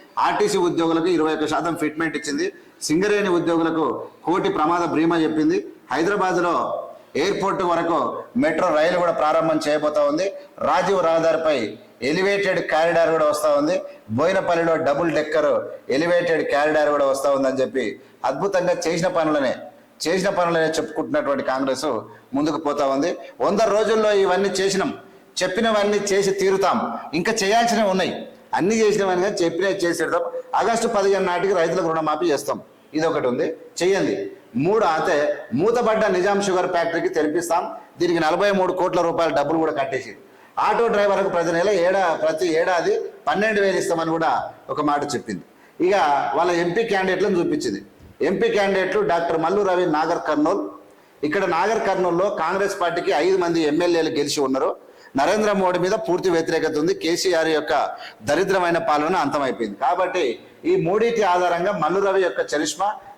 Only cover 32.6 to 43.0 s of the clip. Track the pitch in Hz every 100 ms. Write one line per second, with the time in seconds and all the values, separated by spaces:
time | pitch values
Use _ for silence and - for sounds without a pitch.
32.6 | - - - 156 160 147 127 135 208 -
33.6 | - - 180 190 139 95 98 - - 120
34.6 | 165 220 180 160 175 147 147 147 - 123
35.6 | 208 240 220 220 214 180 202 202 196 180
36.6 | 175 175 160 160 175 160 156 170 - 165
37.6 | - - - - 175 170 156 175 202 190
38.6 | 180 156 180 180 170 170 160 143 143 165
39.6 | 160 139 135 131 113 95 - - - -
40.6 | 175 226 226 202 202 190 180 170 165 170
41.6 | 196 185 175 196 175 151 156 160 175 160
42.6 | 180 170 185 226